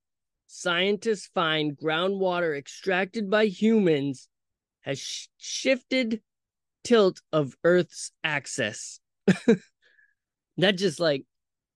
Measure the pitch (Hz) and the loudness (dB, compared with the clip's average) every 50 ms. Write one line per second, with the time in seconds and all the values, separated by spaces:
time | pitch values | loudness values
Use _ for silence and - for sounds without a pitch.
0 | _ _ _ _ _ _ _ _ _ _ - - - 180 170 175 185 202 208 196 | _ _ _ _ _ _ _ _ _ _ -16 -8 -4 -2 0 0 2 0 0 0
1 | - 226 214 185 - - - 190 170 156 156 156 151 151 143 - 143 156 156 160 | -2 -4 -4 -4 -6 -8 -4 -2 0 0 0 0 -2 -2 -4 -4 -4 -2 -2 0
2 | 180 190 196 196 190 185 175 175 175 160 147 143 135 - - - - 190 185 180 | 0 -2 -2 -2 -2 0 0 0 -2 -2 -4 -6 -8 -12 -16 -10 -4 -2 0 0
3 | 196 196 - 233 208 190 214 214 220 214 180 - 208 220 226 220 196 170 156 139 | -2 -2 -4 -6 -4 0 0 2 2 0 0 2 2 4 4 4 4 4 2 2
4 | 139 143 127 - - _ _ _ _ _ _ _ _ _ _ _ - 143 139 139 | 0 -2 -6 -8 -12 _ _ _ _ _ _ _ _ _ _ _ -10 -10 -10 -8
5 | - - - - - - _ _ - - - - - 262 269 254 _ - 262 262 | -10 -12 -12 -12 -14 -16 _ _ -14 -12 -8 -4 -2 -2 -2 -2 _ -4 -2 -2
6 | 254 220 226 214 _ _ _ _ _ _ _ _ _ _ _ _ - - 233 220 | -2 -2 -4 -8 _ _ _ _ _ _ _ _ _ _ _ _ -2 2 4 4
7 | 202 185 - - _ - - 156 147 123 - _ - 170 180 180 170 - - - | 4 4 2 -2 _ -4 -2 0 0 -2 -4 _ 2 4 4 4 2 0 -4 -14
8 | - - _ _ - 160 147 139 - - - - 113 104 110 - - - - - | -14 -14 _ _ -4 -4 -4 -4 -6 -6 -6 -4 -4 -4 -4 -8 -14 -16 -18 -20
9 | _ _ _ _ - 196 - - - 247 208 - - _ _ _ _ _ _ _ | _ _ _ _ 0 0 0 2 4 2 2 2 0 _ _ _ _ _ _ _
10 | _ _ _ _ _ _ _ _ _ _ - - 175 202 202 170 202 180 143 - | _ _ _ _ _ _ _ _ _ _ -4 0 0 0 2 0 -2 -2 -2 0
11 | 170 160 143 135 - _ _ _ _ _ _ _ _ _ _ | 0 0 0 -2 -6 _ _ _ _ _ _ _ _ _ _